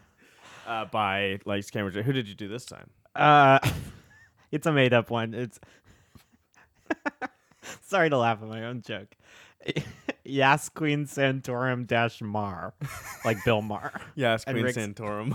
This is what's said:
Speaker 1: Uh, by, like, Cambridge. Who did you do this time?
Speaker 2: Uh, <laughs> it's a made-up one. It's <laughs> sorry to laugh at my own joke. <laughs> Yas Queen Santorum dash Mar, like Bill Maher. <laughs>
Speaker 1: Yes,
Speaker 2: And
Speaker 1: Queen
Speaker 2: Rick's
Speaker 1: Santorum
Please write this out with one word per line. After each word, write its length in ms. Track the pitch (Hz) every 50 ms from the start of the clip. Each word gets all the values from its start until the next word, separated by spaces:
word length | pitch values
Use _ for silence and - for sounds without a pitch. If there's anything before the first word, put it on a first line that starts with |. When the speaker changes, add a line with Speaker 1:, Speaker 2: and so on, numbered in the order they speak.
| _ _ _ _ _ _ _ _ - - - - -
Speaker 1:
Uh, 200 | 110 117 113 110
by, 520 | 92 - 110 107 98 95 98 101 98 95 101 -
like, 260 | 104 101 101 101 -
Cambridge. 320 | - 117 104 98 87 101 110
Who 60 | 131 135
did 120 | 131 120
you 80 | 101 101
do 140 | - 107 98
this 160 | 107 120 -
time? 240 | - - - - - _ _ _ _ _
Speaker 2:
Uh, 440 | - 147 147 147 147 143 135 135 135 - - - - - - - - -
<laughs> 460 | _ - - - _ _ _ _ _
it's 160 | - 151 -
a 60 | 165 151
made-up 380 | 143 131 127 123 120 113 -
one. 240 | 120 117 113 113 113
It's 260 | 113 123 113 - - -
<laughs> 1300 | - - _ _ - - _ _ _ _ - _ _ _ _ _ _ _ _ _ _ _ _ _ - 311 - _ 294 - _ - 262 - _ _ _ _ _ - - - - -
sorry 280 | - 196 190 165 160
to 60 | 147 131
laugh 240 | 117 117 113 104 110
at 60 | 110
my 160 | 110 113 110
own 180 | 117 123 123 104
joke. 320 | - 113 98 101 - _ _ _ _ - - - - _ _ -
<laughs> 580 | - - - - - - - _ - - - _
Yas 440 | - 135 139 131 135 143 151 - -
Queen 360 | - - 160 151 147 147 147
Santorum 800 | 139 - - 139 135 135 135 131 - 127 120 127 131 127 123 120
dash 340 | 104 123 117 117 117 - - 113
Mar, 520 | 107 101 107 104 101 92 85 85 104 - _ 147 135 - - - - - - -
like 140 | 120 113 98 -
Bill 180 | 123 117 107 107
Maher. 380 | 107 104 101 - 147 - - -
<laughs> 80 | - -
Speaker 1:
Yes, 300 | 151 135 117 113 110 -
Speaker 2:
And 100 | 135 127
Speaker 1:
Queen 100 | 117 120
Speaker 2:
Rick's 140 | 127 123 120
Speaker 1:
Santorum 520 | 110 104 101 - 113 104 104 104 110 131 127